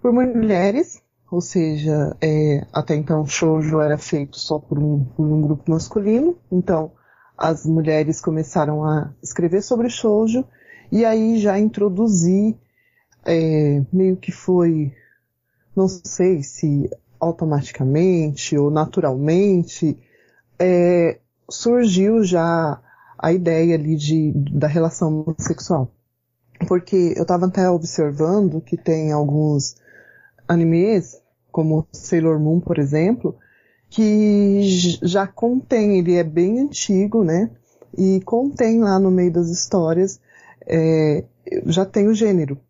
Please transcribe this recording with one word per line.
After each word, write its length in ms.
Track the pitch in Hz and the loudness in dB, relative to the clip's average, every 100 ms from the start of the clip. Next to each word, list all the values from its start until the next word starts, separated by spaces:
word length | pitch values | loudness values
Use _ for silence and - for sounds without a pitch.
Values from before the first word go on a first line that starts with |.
por 120 | 247 | 2
mulheres, 880 | 240 254 233 220 185 196 226 370 - _ _ _ | 2 2 0 0 2 2 0 -4 -8 _ _ _
ou 100 | 175 | -6
seja, 720 | 175 190 160 151 156 151 147 - | -4 -2 -2 -2 -2 0 -2 -2
é, 440 | 160 151 151 143 - | -2 0 0 0 -2
até 240 | 160 147 151 | -6 -2 -4
então 300 | 147 156 147 | 0 -2 -2
shoujo 540 | - 160 160 156 156 | -2 0 0 0 0
era 160 | 151 151 | 0 -2
feito 400 | - 156 143 - | -2 -6 -6 -10
só 220 | - 151 | -6 -6
por 180 | - 143 | -4 -2
um, 260 | 151 147 | 0 0
por 220 | 127 - 151 | -2 -2 0
um 160 | 151 | 0
grupo 280 | 151 147 - | 0 -2 -2
masculino, 680 | 160 160 214 202 226 320 349 _ | -4 -2 -4 0 2 0 -2 _
então 400 | 180 175 165 160 _ _ _ _ - | -4 0 -2 -4 _ _ _ _ -6
as 280 | 160 156 151 | -4 -2 0
mulheres 560 | 160 156 156 151 160 | 0 2 0 0 -2
começaram 640 | - 156 151 180 147 151 156 | -4 -4 -2 -2 -2 -2 -2
a 260 | 151 147 - | -2 -4 -12
escrever 400 | - - 170 185 | -12 -4 -2 -2
sobre 260 | 208 240 233 | -2 -2 -2
shoujo, 560 | - 226 208 226 240 262 _ _ - - | -2 0 2 0 -2 -4 _ _ -20 -4
e 120 | 214 | 0
aí 360 | 226 220 220 226 | 2 2 2 2
já 180 | 208 196 | 2 2
introduzir, 960 | 214 220 202 180 233 190 165 190 214 220 _ _ _ _ _ _ - | 0 0 -2 0 0 2 2 2 0 -4 _ _ _ _ _ _ -2
é, 560 | 165 160 156 151 143 135 | 0 2 2 2 0 0
meio 240 | 185 190 185 | 0 0 0
que 160 | - | -6
foi, 640 | - - 180 170 156 151 - _ _ _ _ _ _ _ - | -10 0 2 2 0 -4 -8 _ _ _ _ _ _ _ -2
não 120 | 190 | -2
sei 560 | 185 - - 185 175 | -2 -14 -2 0 0
se 440 | 139 - 160 143 - - _ _ | -4 -6 -2 -2 -2 -8 _ _
automaticamente 1400 | 165 165 160 147 139 - 131 147 185 175 151 143 - 147 | -4 -2 -2 -2 -4 -4 -2 2 2 2 -2 -4 -4 0
ou 140 | 143 | 0
naturalmente, 1300 | 151 160 196 160 131 147 170 202 185 170 - 156 139 _ _ _ _ _ _ | 0 -2 -2 -2 -2 0 2 2 2 -2 -4 -4 -4 _ _ _ _ _ _
é, 640 | 185 180 175 175 165 - _ _ - | 2 4 4 4 2 -2 _ _ -18
surgiu 720 | - 233 247 233 180 196 226 | -6 0 2 2 2 2 2
já 560 | 196 175 165 165 160 143 _ _ _ - | 2 2 2 0 0 -4 _ _ _ -6
a 140 | 160 | -2
ideia 420 | 180 170 160 170 165 | 0 0 2 2 2
ali 200 | 151 160 | 0 -2
de, 360 | 147 160 151 147 143 | 0 0 0 -2 -2
da 160 | 143 151 | -2 0
relação 680 | 160 165 - 160 156 156 160 | 0 -2 -2 -2 -2 -4 -6
sexual. 540 | - 160 - 165 127 _ _ _ _ _ _ _ 170 | -6 -6 -2 -2 -2 _ _ _ _ _ _ _ -2
Porque 460 | 180 175 190 175 - | -2 0 0 2 0
eu 80 | 165 | -2
tava 200 | 180 185 | 0 0
até 220 | 190 185 | 2 2
observando 920 | 175 170 - 151 143 156 202 196 156 | 2 -2 -2 -2 0 0 2 0 -2
que 140 | - 170 | -6 -6
tem 340 | - 160 156 | -2 -2 0
alguns 640 | 147 147 151 151 147 139 - _ - - _ _ _ - | 0 0 0 0 0 -4 -12 _ -20 -20 _ _ _ -2
animes, 720 | 170 165 165 196 208 165 - _ _ _ | 0 2 2 2 0 -4 -18 _ _ _
como 360 | - 156 156 - | -4 0 -2 -4
Sailor 480 | - - 170 160 156 | -12 -2 0 2 0
Moon, 200 | 151 165 | 2 0
por 200 | 175 160 | 0 -2
exemplo, 560 | 143 151 175 247 175 - _ _ _ _ _ | 0 0 0 0 -4 -8 _ _ _ _ _
que 720 | - 214 214 214 202 202 202 | 0 2 4 4 4 4 2
j-, 360 | 202 180 175 165 | 2 2 0 0
já 240 | 180 190 196 | -2 -2 -4
contém, 720 | - 233 247 - 240 208 196 | -2 -2 -2 0 0 2 2
ele 160 | 170 175 | 2 0
é 80 | |
bem 360 | 165 156 180 233 | 0 0 0 0
antigo, 640 | 277 - - 190 202 226 | -2 -4 -2 0 2 2
né? 280 | 180 165 226 - _ _ - - | 2 0 -2 -6 _ _ -16 0
E 240 | 190 190 | 2 2
contém 580 | 190 233 277 285 233 226 | 0 -2 -2 0 0 2
lá 180 | 214 190 | 2 2
no 120 | 190 | 4
meio 200 | 185 180 | 2 2
das 180 | 170 170 | 0 -2
histórias, 720 | 175 - 202 160 165 190 - _ - - - - | -4 -2 0 0 0 0 -4 _ -20 -20 -20 -4
é, 600 | 165 160 160 156 151 - _ - - - | 0 2 2 2 0 -4 _ -8 -6 -2
já 200 | 165 190 | -2 0
tem 220 | 214 202 | 2 2
o 60 | |
gênero. 440 | 220 220 185 143 139 _ | 2 2 2 -2 -6 _